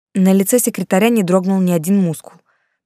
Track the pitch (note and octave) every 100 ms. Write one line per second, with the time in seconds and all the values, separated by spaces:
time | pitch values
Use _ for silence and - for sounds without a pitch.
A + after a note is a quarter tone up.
0 | _ G3 F#3 G3 F#3+ B3 A#3 G#3 F#3 F#3+
1 | A3+ A3+ F3 F#3 F#3 F#3+ F3+ F3 D#3+ G3+
2 | F3 D3+ - - _ _ _ _